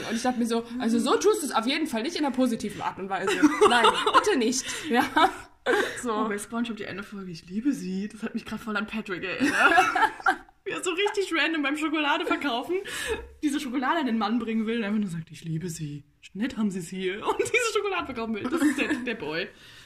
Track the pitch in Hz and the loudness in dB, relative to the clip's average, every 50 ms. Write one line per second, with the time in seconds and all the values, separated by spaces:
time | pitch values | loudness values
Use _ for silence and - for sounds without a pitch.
0 | 196 - 220 226 - 247 - 226 240 226 233 233 233 - 240 247 233 226 233 233 | -4 -4 -4 0 0 0 2 2 2 2 2 0 -2 -4 -4 -2 0 2 2 4
1 | 214 247 453 - - 415 427 - 302 240 - 220 214 240 285 330 320 - - 220 | 4 4 4 4 4 4 4 2 0 -2 -2 0 0 0 0 0 -2 -2 -2 -2
2 | 220 311 349 349 294 277 226 247 254 247 226 220 - 202 - - - - 190 - | -4 -4 -2 -2 -2 0 2 2 2 2 0 -2 -4 -6 -6 -6 -6 -6 -6 -6
3 | 185 190 196 180 185 - 370 - 302 294 294 - - 349 240 466 440 466 480 - | -6 -4 -4 -2 -2 -2 2 2 2 2 4 6 6 6 6 8 6 6 4 4
4 | - - - 523 - 415 403 269 226 233 247 - - - - - - 320 226 247 | 2 4 4 4 4 6 4 4 2 2 0 0 -2 -4 -8 -8 -2 2 2 2
5 | 294 - - 311 330 370 - - - - - _ _ - 494 415 - - - - | 2 2 4 4 4 4 4 -2 -12 -18 -20 _ _ 2 2 2 2 0 -4 -4
6 | - 240 220 214 214 220 202 208 - - 233 233 240 233 214 208 - - - 190 | -4 -2 0 0 0 0 -2 -4 -4 -6 -4 -4 -2 -2 -4 -6 -8 -8 -8 -10
7 | 202 - 214 196 190 185 170 156 - 175 180 214 233 294 254 175 180 185 185 190 | -10 -10 -12 -12 -12 -12 -12 -14 -12 -8 -6 -2 0 0 0 0 -2 -4 -2 -2
8 | 202 214 - 208 226 226 - 226 - - 226 214 - 220 208 202 214 214 - 220 | -4 -6 -6 -8 -8 -6 -6 -6 -6 -6 -8 -8 -6 -4 -2 -2 -2 -2 -4 -6
9 | 208 - 185 165 170 185 170 - 262 285 - 208 233 311 339 349 415 - - 359 | -6 -4 -6 -6 -4 -4 -2 0 0 2 4 4 4 6 6 6 6 4 4 2
10 | 440 440 - - - - - - - - _ _ _ 392 320 311 - 359 339 349 | 2 2 2 0 0 0 0 0 -6 -16 _ _ _ -8 -8 -4 -4 -2 0 0
11 | 403 403 392 392 381 - 330 311 285 311 320 311 285 269 294 302 302 311 285 311 | 0 2 2 0 -2 0 0 0 0 2 0 0 0 0 0 0 -2 0 0 0
12 | 302 285 302 320 330 330 339 - - 285 233 240 285 - 349 381 403 - - - | 2 2 0 0 0 -2 -2 -2 0 -2 -2 -2 -2 -2 -2 -2 -4 -4 -8 -6
13 | - 508 440 - - - - - - 294 262 302 - 254 233 285 254 269 320 339 | -4 -4 -4 -4 -6 -10 -10 -4 -2 -2 0 -2 -2 -2 -2 0 0 2 2 2
14 | 294 247 226 226 214 202 226 247 226 220 226 220 220 220 226 240 214 202 214 220 | 2 2 2 2 2 2 2 0 0 0 0 0 0 0 0 0 0 0 0 0
15 | 208 190 165 170 160 - 156 - - 165 160 160 180 180 165 - 156 147 147 147 | 0 -2 -2 -6 -8 -10 -14 -12 -8 -6 -4 -4 -4 -6 -6 -6 -8 -8 -8 -10
16 | - _ _ _ - - - 190 220 277 - 208 220 202 180 190 170 - 190 185 | -14 _ _ _ -20 -14 -6 -4 -4 -4 -2 0 0 0 0 -2 -6 -8 -6 -4
17 | 190 180 190 214 - - 427 - 480 - - 480 480 453 415 427 392 403 381 349 | -4 -4 -4 -2 -2 -2 0 0 0 0 0 0 0 2 0 0 0 0 -2 -2
18 | 294 285 254 226 226 220 226 202 - 254 294 320 - 302 262 277 247 208 302 247 | -4 -4 -6 -6 -4 -4 -4 -4 -2 -2 0 2 2 2 2 2 0 0 -2 -2
19 | 247 247 220 - 151 147 151 165 190 208 - - - - - - - | -2 -4 -6 -6 -6 -6 -4 -4 -4 -6 -10 -16 -20 -20 -20 -20 -12